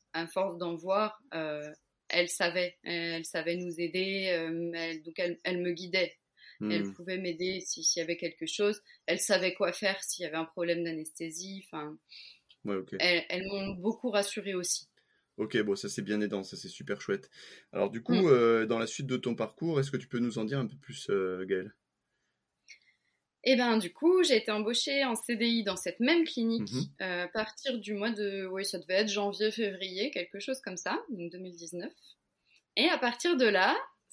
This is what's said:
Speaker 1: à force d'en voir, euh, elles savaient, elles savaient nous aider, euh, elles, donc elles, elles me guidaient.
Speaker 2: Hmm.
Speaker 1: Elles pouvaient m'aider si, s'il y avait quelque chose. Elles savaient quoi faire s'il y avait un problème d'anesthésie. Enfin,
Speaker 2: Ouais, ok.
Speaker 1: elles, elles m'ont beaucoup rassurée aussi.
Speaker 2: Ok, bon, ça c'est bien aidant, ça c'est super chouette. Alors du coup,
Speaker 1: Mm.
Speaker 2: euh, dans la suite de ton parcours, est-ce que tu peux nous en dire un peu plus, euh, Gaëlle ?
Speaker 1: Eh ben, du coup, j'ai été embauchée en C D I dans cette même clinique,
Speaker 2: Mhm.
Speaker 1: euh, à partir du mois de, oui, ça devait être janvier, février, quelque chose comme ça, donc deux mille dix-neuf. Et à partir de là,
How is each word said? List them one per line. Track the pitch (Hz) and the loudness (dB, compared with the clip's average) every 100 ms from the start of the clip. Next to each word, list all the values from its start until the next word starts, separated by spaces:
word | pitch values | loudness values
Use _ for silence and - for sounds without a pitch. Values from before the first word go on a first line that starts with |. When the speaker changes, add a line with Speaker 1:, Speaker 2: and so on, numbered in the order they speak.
| _ | _
Speaker 1:
à | 160 165 | -8 -4
force | 190 190 170 | -2 -2 -2
d'en | 170 170 | -6 -6
voir, | 175 196 214 - _ 165 | 0 0 0 -4 _ -6
euh, | 156 151 151 151 _ _ _ | -4 -6 -10 -16 _ _ _
elles | 175 175 | 0 2
savaient, | - 175 180 180 - | 2 0 2 -2 -4
elles | - 170 165 165 165 | -6 -4 -2 -4 -4
savaient | 170 160 175 | -2 -2 -2
nous | 175 165 | -4 -4
aider, | 170 180 190 196 190 | -2 -2 -2 -2 0
euh, | 175 165 165 170 | 0 0 -2 -4
elles, | 165 165 160 | -4 -6 -6
donc | 160 160 | -10 -4
elles, | 175 170 | -4 -2
elles | 185 180 | -2 -2
me | 180 | -2
guidaient. | 175 180 185 175 - _ _ - - | -4 -2 0 0 -4 _ _ -20 -6
Speaker 2:
Hmm. | 107 | -2
Speaker 1:
Elles | 202 - | 0 -2
pouvaient | - 185 185 | -6 -6 -4
m'aider | 180 165 180 190 | -4 -4 -4 -4
si, | 175 - 156 | -6 -2 0
s'il | 175 | 0
y | |
avait | 160 170 | -2 -4
quelque | 170 - 160 | -4 -6 -6
chose. | - 208 214 - - - | 0 0 0 -8 -12 -2
Elles | - | 2
savaient | - 185 185 | 4 4 2
quoi | 180 180 | 0 -2
faire | 175 196 196 | 0 -2 0
s'il | - - | 0 0
y | 170 | -4
avait | 160 | -4
un | |
problème | 160 - 170 170 | -4 -4 0 0
d'anesthésie. | 170 160 160 - 165 160 190 196 - | -2 -4 -8 -8 -10 -8 -10 -12 -12
Enfin, | 156 151 156 _ - - - _ _ 104 | -10 -10 -12 _ -20 -20 -20 _ _ -4
Speaker 2:
Ouais, | 98 | -4
ok. | - 95 | -4 -6
Speaker 1:
elles, | 180 170 - | -2 -2 -2
elles | 180 190 | -6 -4
m'ont | 202 196 185 | -6 -6 -4
beaucoup | 190 - 247 | -6 -4 0
rassurée | 202 202 220 196 185 | 0 0 -4 -6 -4
aussi. | 175 - - _ _ _ _ - | -2 -4 -6 _ _ _ _ -6
Speaker 2:
Ok, | 107 120 | 0 0
bon, | 104 98 | 2 0
ça | 101 | -2
c'est | - | -6
bien | 101 104 | -2 0
aidant, | 104 98 | 0 -2
ça | 95 92 | -6 -12
c'est | 90 | -14
super | - - 101 | -12 -6 -6
chouette. | - 101 - - - - _ | -2 -4 -4 -20 -20 -20 _
Alors | 95 101 | 0 0
du | 113 | 0
coup, | 170 240 | 2 6
Speaker 1:
Mm. | 175 | 8
Speaker 2:
euh, | 127 117 113 110 | 8 8 6 4
dans | 113 | 0
la | 117 | 0
suite | - 135 | -4 -2
de | 127 | -2
ton | 123 117 | -2 -2
parcours, | 107 - 165 151 | -4 -2 0 0
est-ce | 139 | 0
que | 131 | -4
tu | - | -4
peux | 123 | -2
nous | 120 110 | 0 0
en | |
dire | 110 139 | -2 -2
un | 113 | -4
peu | - | -8
plus, | - - - | -14 -10 0
euh, | 98 92 92 95 | 0 0 -2 0
Gaëlle ? | 95 101 - _ _ _ _ _ _ _ _ _ - _ _ _ _ _ _ 240 | 0 -2 -14 _ _ _ _ _ _ _ _ _ -20 _ _ _ _ _ _ 4
Speaker 1:
Eh | 254 | 4
ben, | 240 220 | 6 4
du | 175 | 2
coup, | - 320 370 | 2 4 6
j'ai | 330 226 | 6 4
été | 220 | 4
embauchée | 214 214 247 - 277 262 | 0 0 0 0 2 2
en | 220 | 0
C | - 226 | 0 2
D | 233 | 2
I | 233 | 2
dans | 196 185 | 0 -2
cette | 185 - | -4 0
même | 247 339 330 | 4 6 4
clinique, | - 226 226 208 | 0 0 0 -2
Speaker 2:
Mhm. | 127 - - | -2 -4 -4
Speaker 1:
euh, | 185 180 | -4 -4
à | 180 | -4
partir | 220 214 - 269 240 | -4 -4 -4 -4 -4
du | 202 | -4
mois | 208 220 | -2 -2
de, | 208 202 196 190 | -2 -2 -4 -4
oui, | 190 196 | -4 -4
ça | 185 | -4
devait | 180 185 | 0 2
être | 214 | 2
janvier, | 202 202 202 214 | 0 -2 0 0
février, | 214 214 185 190 185 254 | 0 -4 -4 -6 -4 -2
quelque | 175 175 202 | -4 -6 -8
chose | 233 262 | -6 -4
comme | 208 180 | -4 -6
ça, | 180 262 440 | -4 -4 -6
donc | 202 170 | -8 -8
deux | 180 | -8
mille | 185 170 | -12 -12
dix-neuf. | 165 175 226 - - _ _ _ _ _ _ - | -12 -10 -10 -12 -20 _ _ _ _ _ _ 2
Et | 311 | 4
à | 339 | 4
partir | 247 240 349 311 | 2 2 2 6
de | 233 | 6
là, | 190 202 415 - _ _ | 8 6 4 -2 _ _